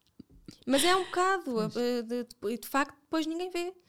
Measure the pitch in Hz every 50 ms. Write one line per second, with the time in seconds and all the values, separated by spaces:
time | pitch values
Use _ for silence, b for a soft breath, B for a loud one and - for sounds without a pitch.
0 | _ _ _ - - _ - - - - - - - - 262 285 294 349 370 381
1 | 359 - - 359 359 381 392 370 339 277 247 220 214 214 - 226 240 240 247 240
2 | 233 226 240 247 240 240 - _ - 202 240 233 - - - 277 294 285 - _
3 | _ _ - 320 311 320 320 339 359 370 359 349 349 359 370 _ b